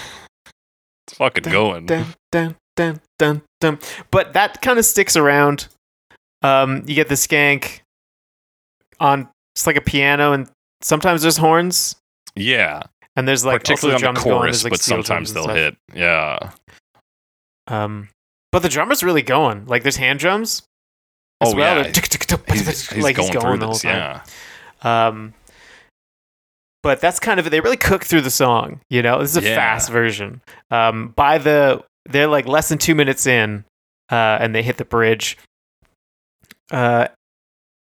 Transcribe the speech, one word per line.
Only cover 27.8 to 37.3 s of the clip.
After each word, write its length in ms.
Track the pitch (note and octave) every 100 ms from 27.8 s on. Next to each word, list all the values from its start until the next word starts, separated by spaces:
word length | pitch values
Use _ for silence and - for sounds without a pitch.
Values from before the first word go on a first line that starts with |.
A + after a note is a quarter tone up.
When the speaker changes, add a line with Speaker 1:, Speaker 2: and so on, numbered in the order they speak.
| - F#3+ -
Speaker 2:
through 160 | E3
the 80 | C3
song, 500 | - B2+ A#2 A#2+ - -
you 120 | B2
know? 180 | A#2 C3
This 160 | C#3+ D3+
is 80 |
a 60 | G#2+
Speaker 1:
Yeah. 60 | A2+
Speaker 2:
fast 340 | A#2 A2 G#2+
version. 520 | A#2 A#2 G#2 G2+ B2 - - -
Um, 400 | A#2 A2+ A2 A#2 -
by 220 | C#3+ D#3
the, 440 | C#3+ D3 C#3 B2 - _ -
they're, 220 | C#3 D3+
like, 200 | D3 B2
less 220 | D3+ D#3
than 80 | D3+
two 160 | - D#3
minutes 300 | C#3 C3+ C#3
in, 400 | B2 G#2+ G#2 - _ _ _ -
uh, 260 | A#2+ A2+ G#2+
and 140 | A#2
they 80 | A2
hit 160 | A2+ A#2+
the 80 | C3
bridge. 520 | A#2 A2+ A2+ - - _ _ _ _ _ _ _ _ _ _ - _ _
Uh, 360 | B2+ A#2+ A#2+ - - _